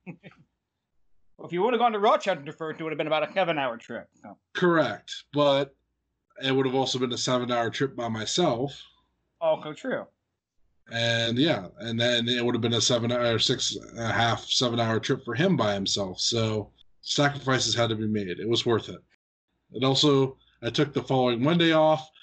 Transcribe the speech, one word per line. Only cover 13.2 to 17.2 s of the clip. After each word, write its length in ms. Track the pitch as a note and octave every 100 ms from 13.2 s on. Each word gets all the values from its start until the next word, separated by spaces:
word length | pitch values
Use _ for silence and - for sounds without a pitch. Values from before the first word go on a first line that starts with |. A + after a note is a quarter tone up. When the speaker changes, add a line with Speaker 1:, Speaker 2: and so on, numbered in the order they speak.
| A#2+ A2
Speaker 2:
six 360 | - A#2+ - G#2
and 240 | - A2+
a 120 | A2+
half, 340 | G#2 A#2 G#2+ -
seven-hour 540 | - B2 A#2 A2+ A2+
trip 240 | - C3 -
for 100 | A2+
him 220 | F#3+ D3
by 160 | G#2+
himself. 460 | G2+ F#2+ G#2 F#2+ F2+
So 520 | - A#2 A2+ G#2+ G2+ _ _ _
sacrifices 760 | - -